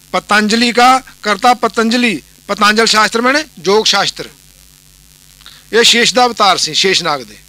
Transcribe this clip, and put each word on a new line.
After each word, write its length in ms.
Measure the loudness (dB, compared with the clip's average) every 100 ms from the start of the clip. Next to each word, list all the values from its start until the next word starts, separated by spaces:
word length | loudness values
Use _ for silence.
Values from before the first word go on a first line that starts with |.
| -8
ਪਤੰਜਲੀ 600 | -8 -2 0 0 0 0
ਕਾ 300 | 2 4 2 -2 -10
ਕਰਤਾ 300 | -6 0 0
ਪਤੰਜਲੀ, 680 | 0 -2 -2 -2 0 -2 -4 -10 -18 -10
ਪਤੰਜਲ 380 | -2 0 2 0
ਸ਼ਾਸਤਰ 360 | 2 0 0
ਮਾਨੇ 240 | -2 -2 -4 -8 -2
ਯੋਗ 200 | 0 0
ਸ਼ਾਸਤਰ, 440 | -2 -4 -8 -16 -20 -20 -20 -20 -20 -20 -20 -20 -20 -20 -20 -20 -20 -4
ਇਹ 100 | 0
ਸ਼ੇਸ਼ 300 | 2 2 2
ਦਾ 120 | 2 0
ਅਵਤਾਰ 320 | 2 0 0
ਸੀ, 160 | -2
ਸ਼ੇਸ਼ਨਾਗ 480 | -2 -2 -2 -2 -6
ਦੇ। 160 | -8 -20